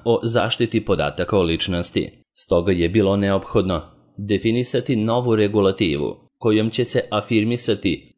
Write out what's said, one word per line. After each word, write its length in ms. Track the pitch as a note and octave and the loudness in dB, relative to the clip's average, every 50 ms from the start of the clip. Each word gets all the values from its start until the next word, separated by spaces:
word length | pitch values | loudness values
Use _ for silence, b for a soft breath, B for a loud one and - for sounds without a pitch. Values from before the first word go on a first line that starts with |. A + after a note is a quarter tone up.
| - | 0
o 160 | A#2 A#2 - | 0 0 0
zaštiti 640 | - A#2 A2+ B2 - A#2 - - A#2+ A2 - G#2+ - | 0 0 0 0 0 0 0 -2 -2 0 0 -2 0
podataka 540 | - F#2+ D2+ D2 C#2+ - - F2 - A2 G2 | 0 0 0 0 -4 -2 -4 -4 0 2 2
o 40 | |
ličnosti. 680 | F2 E2 E2 D#2+ - G2 F2 E2+ E2+ - - F#2+ - - - _ _ _ | 2 2 0 -2 -2 -2 -2 -4 -4 -2 -4 -4 -4 -4 -10 _ _ _
Stoga 400 | - - - - F#2 F2 E2+ G2 | -14 -12 -4 0 0 2 2 2
je 160 | F#2 E2+ E2+ E2+ | 2 2 2 2
bilo 280 | G2 A2 G2 F#2+ G2+ | 2 2 2 4 2
neophodno 640 | G2+ G2+ G2 G2 F#2+ - - - G#2+ F#2 F#2 F2 E2+ - - _ _ _ _ - - | 2 2 2 0 0 -2 0 0 0 0 0 -2 -4 -6 -10 _ _ _ _ -14 -10
definisati 800 | G#2 G2+ G#2 F#2 - A2+ A2+ B2 B2 - - B2 A#2+ - B2+ | -4 -2 -2 0 0 0 0 0 -2 -2 -2 -4 -2 0 -2
novu 400 | G#2+ G#2+ A2+ A#2+ B2 B2 A#2+ A2+ | 0 0 0 0 0 0 2 2
regulativu 800 | G#2+ G#2 G2+ G#2+ G#2+ G2 G2 F#2+ - G#2+ E2 C#2+ D2 C#2+ G#1 G1+ - _ _ _ - | 2 2 2 2 2 2 2 2 2 0 0 0 -2 -4 -6 -6 -10 _ _ _ -4
kojom 320 | - A2 G#2+ G#2+ G#2+ A2 | -2 0 2 2 0 0
će 140 | - - A#2+ | -2 -2 -4
se 160 | - - B2 - - | 0 0 -2 -2 0
afirmisati 1000 | G#2+ G#2 G#2 - A#2+ G#2+ G#2+ A2+ A#2+ A#2+ - - G2+ - - F#2+ D2+ - - _ _ | -4 -4 -2 0 0 2 2 2 -2 -2 0 -2 -2 -2 0 -4 -4 -4 -8 _ _